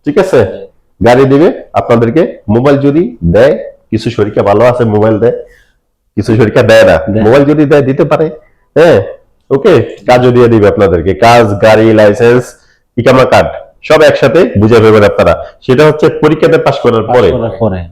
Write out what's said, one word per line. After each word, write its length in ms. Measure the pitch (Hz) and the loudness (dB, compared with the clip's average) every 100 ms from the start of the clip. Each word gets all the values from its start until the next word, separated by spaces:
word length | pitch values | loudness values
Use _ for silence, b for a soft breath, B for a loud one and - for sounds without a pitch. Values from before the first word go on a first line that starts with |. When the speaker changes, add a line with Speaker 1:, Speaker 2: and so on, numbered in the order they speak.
| 294 | -6
Speaker 1:
ঠিক 120 | 285 | -4
আছে? 280 | 185 139 98 - - _ _ - 113 | 0 0 -2 -6 -18 _ _ -4 0
গাড়ি 200 | 127 135 | 2 2
দিবে, 380 | 139 180 - - | 2 0 -2 -8
আপনাদেরকে 640 | 101 98 117 117 147 175 - - | -6 -2 -2 0 -2 -4 -6 -4
মোবাইল 280 | 113 139 135 | -2 0 0
যদি 400 | 139 147 208 - | 0 -2 -4 -4
দেয়, 340 | 85 95 135 220 - - _ | -2 0 0 -2 -8 -18 _
কিছু 180 | 110 123 | -8 -6
শরিকা 340 | 113 104 127 | -4 -4 -2
ভালো 220 | 113 104 120 | 0 0 0
আছে 180 | 117 | 0
মোবাইল 360 | 113 104 110 107 | -2 0 0 0
দেয়, 120 | - - b b b b _ _ _ - | -2 -4 b b b b _ _ _ -8
কিছু 200 | 107 113 | -2 0
শরিকা 260 | 107 - | 0 0
দেয় 220 | 104 113 | 2 4
না। 140 | 110 80 | 4 2
Speaker 2:
দেয়। 280 | - 98 107 | -2 -2 2
Speaker 1:
মোবাইল 200 | 135 143 | 2 2
যদি 200 | 151 143 | 0 0
দেয়, 160 | 147 | 0
দিতে 220 | 131 139 | 0 -2
পারে, 220 | 151 147 156 - b b _ 139 | -2 -2 -4 -8 b b _ 0
হ্যাঁ, 260 | 170 113 - - _ _ - | 2 2 -2 -10 _ _ -6
ওকে? 480 | 135 214 143 110 - - | -2 0 0 -2 -6 -2
কাজও 240 | 123 123 | 0 2
দিয়ে 160 | 123 120 | 2 2
দিবে 200 | 113 101 | 2 0
আপনাদেরকে, 460 | 104 98 87 90 | 0 0 0 -2
কাজ, 480 | 92 117 120 107 101 | 0 2 2 0 0
গাড়ি, 320 | 107 107 113 | 2 2 2
লাইসেন্স, 500 | 110 104 101 117 127 - - _ _ _ - | 2 2 2 2 0 -2 -14 _ _ _ -4
ইকামা 280 | 135 127 123 | 0 0 2
কার্ড 220 | 107 - - - _ | 0 -2 -6 -18 _
সব 200 | - 156 | -2 2
একসাথে 480 | 151 - 147 170 - 101 | 2 2 0 0 0 0
বুঝে 160 | 107 117 | 2 2
পাবেন 280 | 110 107 | 4 2
আপনারা। 420 | 101 - 90 - B - | 2 0 -2 -2 B -10
সেটা 260 | - 127 151 | -4 0 0
হচ্ছে 220 | 151 156 | 0 -2
পরীক্ষাতে 480 | - 151 156 165 160 | 0 0 0 0 0
পাস 220 | 147 - | -2 -2
করার 240 | 120 113 | -2 -2
Speaker 2:
পাস 140 | 107 - | 0 0
Speaker 1:
পরে, 140 | 202 | 0
Speaker 2:
করার 200 | 123 113 - | -2 -6 -6
পরে। 240 | 110 92 85 | -6 -6 -12